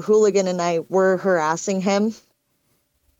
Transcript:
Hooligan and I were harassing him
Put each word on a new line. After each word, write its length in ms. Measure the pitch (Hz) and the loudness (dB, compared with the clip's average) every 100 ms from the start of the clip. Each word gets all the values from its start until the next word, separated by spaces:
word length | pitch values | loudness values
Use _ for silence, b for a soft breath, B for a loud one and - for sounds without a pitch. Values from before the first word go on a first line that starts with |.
Hooligan 460 | 170 214 214 202 185 | 0 2 4 2 0
and 140 | 180 | -2
I 180 | 175 165 147 | -2 -4 -2
were 280 | 185 190 185 | 0 2 0
harassing 640 | 190 175 156 165 - 190 | 0 0 0 -2 -4 -2
him 320 | 185 202 220 214 _ _ _ _ _ _ _ _ _ | 0 0 -2 -6 _ _ _ _ _ _ _ _ _